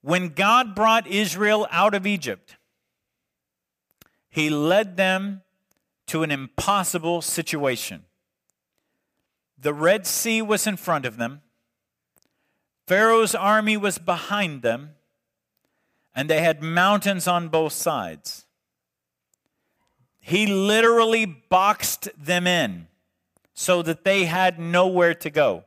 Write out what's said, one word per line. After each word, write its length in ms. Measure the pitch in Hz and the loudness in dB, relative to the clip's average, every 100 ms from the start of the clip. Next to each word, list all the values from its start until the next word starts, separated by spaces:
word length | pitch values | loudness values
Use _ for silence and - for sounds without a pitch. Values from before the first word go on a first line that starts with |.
When 280 | 135 180 175 | 0 -2 -2
God 460 | 147 196 240 220 190 | -2 2 2 0 0
brought 320 | 220 226 196 | 2 2 0
Israel 580 | 196 208 170 208 214 214 | -2 -2 -2 2 2 0
out 220 | 170 208 | 2 2
of 120 | 202 196 | 2 -2
Egypt, 520 | 202 135 95 _ _ _ _ _ _ _ _ _ _ _ _ _ _ _ _ _ _ _ | -4 -6 -10 _ _ _ _ _ _ _ _ _ _ _ _ _ _ _ _ _ _ _
he 160 | 160 151 | -2 -2
led 480 | 151 151 190 208 180 | 0 2 2 0 -2
them 460 | 190 190 202 196 _ _ _ _ _ _ - | 0 0 -4 -10 _ _ _ _ _ _ -8
to 160 | 160 | -4
an 80 | 156 | -2
impossible 920 | 139 135 - - 202 180 175 165 170 | -4 -6 -6 0 0 0 -4 -4 -4
situation. 840 | - - 160 156 139 120 - 85 _ _ _ _ _ _ _ _ _ _ _ _ _ _ _ _ | -4 -6 -4 -2 -2 -2 -8 -14 _ _ _ _ _ _ _ _ _ _ _ _ _ _ _ _
The 160 | 143 147 | -6 0
Red 320 | 165 208 185 | 2 2 -2
Sea 340 | - 233 220 | -4 -2 -2
was 240 | 220 214 214 | 0 0 -2
in 100 | 190 | -4
front 300 | - 156 127 | -2 -2 -4
of 120 | 113 | -6
them. 240 | 117 143 _ _ _ _ _ _ _ _ _ _ _ _ _ _ - | -8 -8 _ _ _ _ _ _ _ _ _ _ _ _ _ _ -2
Pharaoh's 480 | 190 220 226 220 196 | 2 4 4 2 0
army 420 | 196 214 214 214 | 2 2 2 0
was 220 | 196 - | -2 -4
behind 640 | - 175 - 208 185 139 | -4 -4 -4 -4 -4 -2
them, 320 | 120 117 151 151 _ _ _ _ _ _ _ _ _ _ _ 127 | -2 -2 -10 _ _ _ _ _ _ _ _ _ _ _ _ -8
and 120 | 151 | 0
they 140 | 156 | 2
had 220 | 165 156 | 2 0
mountains 640 | 160 170 190 208 202 185 180 | -2 2 2 2 0 -2 -2
on 220 | 175 165 | -2 0
both 240 | 160 156 | 0 0
sides. 720 | - 170 139 90 78 - - _ _ _ _ _ _ _ _ _ _ _ _ _ _ _ _ _ _ | -2 -4 -2 -6 -10 -14 -16 _ _ _ _ _ _ _ _ _ _ _ _ _ _ _ _ _ _
He 280 | - 185 214 | -2 0 2
literally 800 | 196 196 214 226 233 226 226 214 | 2 2 4 4 4 4 2 0
boxed 840 | 143 _ 180 196 208 - - - - | -6 _ 2 4 0 -4 -6 -12 -12
them 300 | 143 180 180 | -4 0 2
in 400 | 175 123 87 82 _ _ _ _ _ _ | 0 -2 -6 -16 _ _ _ _ _ _
so 300 | - - 175 | -8 0 0
that 200 | 165 160 | 0 -2
they 220 | 196 196 170 | 0 2 0
had 320 | 180 185 170 | 2 0 0
nowhere 560 | 170 180 190 180 170 | 0 2 2 4 2
to 160 | 165 156 | 2 -2
go. 340 | 151 135 90 | 2 2 0